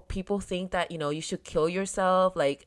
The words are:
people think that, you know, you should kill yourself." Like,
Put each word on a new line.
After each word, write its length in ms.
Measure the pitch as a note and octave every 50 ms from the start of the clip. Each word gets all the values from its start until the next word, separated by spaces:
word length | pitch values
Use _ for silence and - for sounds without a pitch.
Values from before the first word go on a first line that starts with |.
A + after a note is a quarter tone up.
| - -
people 300 | - G3 F#3 - G3+ G3
think 300 | F#3+ - F#3 F3+ F#3+ F#3
that, 200 | - F3+ E3 -
you 60 | E3+
know, 120 | D#3+ D3 C#3+
you 100 | D3+ D#3+
should 220 | D#3+ - F#3 - -
kill 240 | - - D#3+ D#3 E3+
yourself." 680 | F3 F#3+ G3 F#3+ - G#3 F#3+ F#3 F#3 F#3 F#3 F#3 -
Like, 300 | E3 C#3+ C#3 C#3+ - -